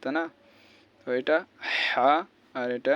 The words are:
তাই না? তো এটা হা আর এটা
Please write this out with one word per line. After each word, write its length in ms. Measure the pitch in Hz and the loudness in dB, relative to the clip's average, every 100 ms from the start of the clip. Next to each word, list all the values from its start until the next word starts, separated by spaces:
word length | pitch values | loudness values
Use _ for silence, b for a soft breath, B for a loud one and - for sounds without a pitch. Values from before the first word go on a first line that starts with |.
তাই 120 | 135 | -4
না? 120 | 151 165 _ b b b b b _ | -6 -6 _ b b b b b _
তো 120 | - | -4
এটা 240 | 127 131 156 185 _ - - | -2 2 0 0 _ -6 -4
হা 340 | - - 131 151 175 _ _ | -2 2 4 2 0 _ _
আর 140 | 131 123 | -8 -4
এটা 240 | 123 131 | -4 0